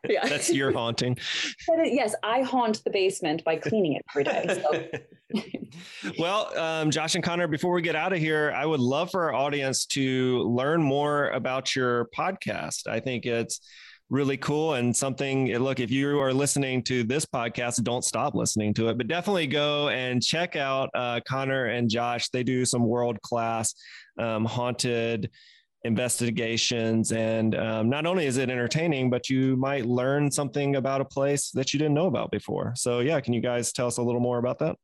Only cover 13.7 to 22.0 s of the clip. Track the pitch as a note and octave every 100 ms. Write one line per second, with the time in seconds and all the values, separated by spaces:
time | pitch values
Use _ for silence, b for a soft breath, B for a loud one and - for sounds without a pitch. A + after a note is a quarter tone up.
13.7 | B B B _ B2+ C#3 C#3 - D3 D#3+
14.7 | C3 A#2+ A2+ C3+ A#2+ C#3 C3+ B2+ A#2 C3
15.7 | C3 A#2 C3+ C#3+ D3 C3+ C3 C#3 C#3+ C3+
16.7 | B2+ A#2 B2+ A2+ C#3 - C3+ A#2 - A#2+
17.7 | A#2+ A#2 B2 - A2+ C#3 - A2+ G#2+ G#2+
18.7 | G#2 A2+ A#2 A2+ E3 F3 F#3+ D3 D3 D3
19.7 | D3 D3 A#2+ B2+ B2 - D#3+ F3 D#3 C#3
20.7 | C3+ C3 - B2 A#2+ - C3 C3+ C3+ A#2+
21.7 | A#2+ A#2 A2+